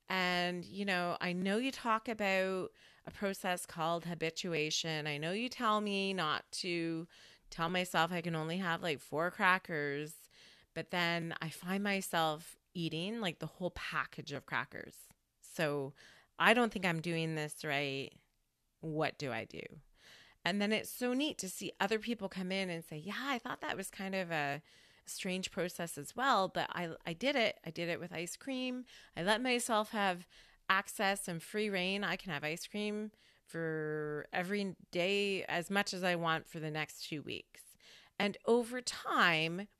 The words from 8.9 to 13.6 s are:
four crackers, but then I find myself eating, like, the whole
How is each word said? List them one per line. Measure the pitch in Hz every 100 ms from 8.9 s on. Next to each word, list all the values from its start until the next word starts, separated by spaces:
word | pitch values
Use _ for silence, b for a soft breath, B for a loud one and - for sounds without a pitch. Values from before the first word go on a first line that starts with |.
| 131
four | - 147 175
crackers, | - 190 185 - 160 143 143 156 - - B B B B
but | 165 160
then | 180 170 170 165 -
I | 160
find | - 180 196
myself | 202 196 - 170 160 151 - - _
eating, | 180 165 160 185 233
like, | 190 147
the | 156
whole | -